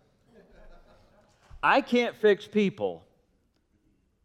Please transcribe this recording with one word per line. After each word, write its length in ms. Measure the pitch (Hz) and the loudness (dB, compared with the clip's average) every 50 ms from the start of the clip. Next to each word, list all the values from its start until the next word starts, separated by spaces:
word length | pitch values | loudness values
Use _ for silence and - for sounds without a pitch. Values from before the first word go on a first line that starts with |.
| _ _ _ _ _ _ _ 220 190 _ _ - - - - - - _ _ _ _ _ _ _ _ _ _ _ _ _ - - - | _ _ _ _ _ _ _ _ -20 _ _ -20 -20 -20 -20 -20 -20 _ _ _ _ _ _ _ _ _ _ _ _ _ -12 -4 0
I 180 | 147 190 254 | 2 2 2
can't 340 | 277 - - 240 240 220 147 | 0 0 0 -2 -2 -2 -4
fix 320 | - - 214 202 - - - | 0 2 2 2 2 -2 -6
people, 580 | - 208 208 190 147 - 107 95 87 82 - _ _ _ _ _ _ _ _ _ _ _ _ _ _ _ _ _ _ _ _ _ _ _ _ | -2 0 0 0 -2 -4 -6 -6 -6 -8 -16 _ _ _ _ _ _ _ _ _ _ _ _ _ _ _ _ _ _ _ _ _ _ _ _